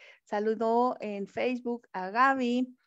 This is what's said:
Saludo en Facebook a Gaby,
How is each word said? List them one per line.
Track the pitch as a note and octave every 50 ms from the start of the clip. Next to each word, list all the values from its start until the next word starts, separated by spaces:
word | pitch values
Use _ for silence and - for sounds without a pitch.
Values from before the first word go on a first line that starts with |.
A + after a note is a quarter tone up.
| - - - _ _
Saludo | - - G#3 G#3 A3 A3 G#3 A#3 A3 A3+ A#3 B3 B3+ - -
en | - G#3+ G#3 G3+ G3
Facebook | F#3+ - - A3+ A#3+ B3+ B3 B3 A#3 A#3+ A#3 _ _ -
a | F#3+ F#3 F#3
Gaby, | G3 A3+ B3+ C#4 C4+ C4+ B3+ A#3+ A#3+ B3 B3+ B3+ B3+ _ _